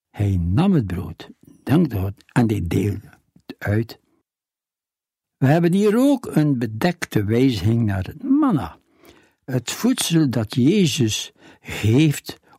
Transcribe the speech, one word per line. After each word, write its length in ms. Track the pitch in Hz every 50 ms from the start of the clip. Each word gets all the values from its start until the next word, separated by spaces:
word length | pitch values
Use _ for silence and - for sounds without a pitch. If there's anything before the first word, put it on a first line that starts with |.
| _ _
Hij 280 | - - 104 101 95
nam 360 | 90 82 87 92 139 180 202 185
het 140 | 143 107
brood, 420 | 92 87 90 85 80 - - - - - _ _ - - _ -
dankte 340 | - 135 180 170 123 107
God 160 | 95 92 98 - _ _ _
en 180 | - 127 120 110
hij 180 | 107 95 87
deelde 420 | 85 90 98 95 104 - 104 - - - _ _ _ _ _ _
het 100 | - -
uit. 420 | - - 104 104 110 110 - - _ _ _ _ _ _ _ _ _ _ _ _ _ _ _ _ _ _ _ _ _ _ _ _ _ _ _ _
We 100 | - 135
hebben 260 | 131 156 175 170 170 175
hier 240 | 196 208 208 202
ook 280 | 240 262 285 277 240 -
een 320 | - - 160 151 147 139
bedekte 680 | 117 131 117 110 110 - 180 170 - - - - 113 101
wijziging 600 | 101 113 120 135 139 120 98 82 110 117 117 117
naar 200 | 104 95 95 95
het 180 | - - 151 -
manna. 560 | 269 269 302 302 262 196 123 101 85 - _ _ _ _ _ _ - - _ _ _ _ _ _
Het 260 | - 127 123 - -
voedsel 580 | - - - 247 254 - - - 165 160 156 131
dat 260 | 110 120 107 - -
Jezus 760 | 131 120 151 208 208 180 143 - - 117 107 101 - - - _ _ _ - - _
geeft, 800 | - - - - - 107 113 139 160 151 139 - - - - - _ _ _